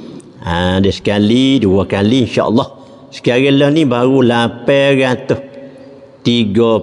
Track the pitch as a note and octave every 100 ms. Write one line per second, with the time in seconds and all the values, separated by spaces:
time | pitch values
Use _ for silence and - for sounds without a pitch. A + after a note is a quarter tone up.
0 | - - - - - E2+ F2+ F#2 G2 -
1 | A2 G#2 G#2 B2 C3+ C3+ G#2 G2 - G2+
2 | G#2 C3 A2+ B2 E2+ A2+ - - - -
3 | - - C3+ B2 C#3 C#3 C#3+ D#3 C#3+ A#2+
4 | B2+ C3+ A#2+ A#2 A#2 A#2+ - C#3 C#3 C3+
5 | C3 A#2+ - - - - - - - -
6 | - - A#2+ A#2+ G#2+ G2+ A#2 A2